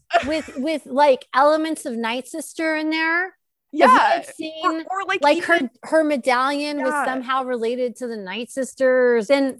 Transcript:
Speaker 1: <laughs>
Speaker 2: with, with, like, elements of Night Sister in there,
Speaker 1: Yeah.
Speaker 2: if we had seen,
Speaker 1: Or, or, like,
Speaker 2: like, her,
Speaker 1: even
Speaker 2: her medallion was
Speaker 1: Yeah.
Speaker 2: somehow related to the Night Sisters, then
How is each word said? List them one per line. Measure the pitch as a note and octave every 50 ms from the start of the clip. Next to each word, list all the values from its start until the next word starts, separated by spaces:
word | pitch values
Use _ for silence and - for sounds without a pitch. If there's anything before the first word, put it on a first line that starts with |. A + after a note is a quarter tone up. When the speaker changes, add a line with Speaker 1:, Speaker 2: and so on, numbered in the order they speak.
| _ -
Speaker 1:
<laughs> | E4+ E4+ C#4
Speaker 2:
with, | C4 D#4 D#4 - - D#4
with, | C#4 B3 D#4+ D#4+ C#4 -
like, | - B3 C#4 D4 D4 C4 B3 - - -
elements | B3+ C#4+ D4 D#4 D#4 D#4 D#4+ D#4 - -
of | D4 A#3
Night | A3+ A3+ A3 A#3 C4 B3+ -
Sister | - D#4+ - - - - E4 D#4+ D#4
in | D4+ D#4 D#4
there, | D#4+ D#4+ D#4+ D#4+ E4 F4 F#4 F#4+ _ _ _ _ _ _ _ _
Speaker 1:
Yeah. | - D4+ C#4
Speaker 2:
if | B4+
we | B4+ A4+ A#3 G#3 - - -
had | - -
seen, | - D#4+ D#4 D#4+ D#4+ D#4+
Speaker 1:
Or, | D#4 D#4+ D#4+ D#4+ - F#4 F#4+
or, | G4
like, | F4 F#4+ F#4
Speaker 2:
like, | C#4 D4 D4+ E4+ E4+
her, | - E4+
Speaker 1:
even | E4+ C4+ A#3 _ - -
Speaker 2:
her | - D4+ D#4+ D#4
medallion | D4 D4 B3 - C4 A#3+ B3 C4 C#4 C#4+ C#4+ D4 D4 D4 C#4+
was | C4 C4
Speaker 1:
Yeah. | D4+ C#4+ C4
Speaker 2:
somehow | B3+ C4 C4 A#3+ B3 C4 C4+ C4
related | B3+ B3+ A#3 A3+ A3+ B3 B3 B3+ B3 G#3+
to | - B3+ A#3
the | A#3 G#3+
Night | G3 F#3 F#3+ A3 B3 -
Sisters, | - C4+ C4 - - - C4+ B3+ B3+ B3+ B3 B3 A#3+ A#3 G3+ G3
then | C#4 C#4 C#4 C4 A#3+